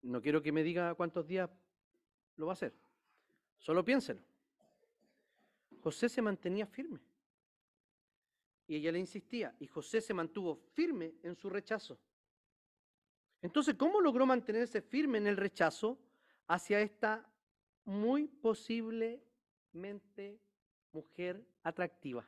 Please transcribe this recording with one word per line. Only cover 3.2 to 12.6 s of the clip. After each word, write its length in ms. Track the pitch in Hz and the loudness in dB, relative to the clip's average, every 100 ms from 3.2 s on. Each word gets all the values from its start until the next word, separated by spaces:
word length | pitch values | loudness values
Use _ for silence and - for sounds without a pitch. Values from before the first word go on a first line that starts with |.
| _ _ _ _ | _ _ _ _
Solo 280 | - 165 | 0 2
piénselo. 380 | 185 269 - 101 - _ _ _ _ _ _ _ _ _ _ _ _ _ _ - | 4 2 2 -8 -10 _ _ _ _ _ _ _ _ _ _ _ _ _ _ -4
José 280 | - - 240 | -4 2 0
se 140 | 247 | 2
mantenía 440 | 220 190 180 190 208 | 0 0 -2 -2 -4
firme. 340 | - 330 208 _ _ _ _ _ _ _ _ _ _ _ _ _ _ _ _ _ | -8 -10 -12 _ _ _ _ _ _ _ _ _ _ _ _ _ _ _ _ _
Y 80 | 151 | -2
ella 160 | 156 | 0
le 80 | 170 | 0
insistía, 540 | 185 208 - 240 175 - | -2 -8 -8 -6 -6 -8
y 80 | 139 | -12
José 340 | - 147 226 | -10 -2 -2
se 140 | 220 | -2
mantuvo 420 | 196 165 185 180 151 - | -2 -2 -4 -4 -6 -8
firme 440 | - 339 262 165 160 | -2 0 0 -4 -8
en 140 | 170 175 | -12 -8
su 140 | 196 | -6
rechazo. 500 | 190 - 214 - 123 _ _ _ _ _ _ | -6 -4 -6 -6 -18 _ _ _ _ _ _